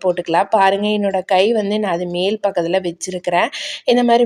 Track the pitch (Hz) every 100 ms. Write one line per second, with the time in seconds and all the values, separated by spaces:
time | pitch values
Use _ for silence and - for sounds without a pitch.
0 | 190 175 170 170 196 214 196 196 208 214
1 | 202 190 185 185 208 233 202 214 202 170
2 | 180 175 190 214 202 185 165 185 185 170
3 | - 180 180 175 247 - - - - 240
4 | 240 233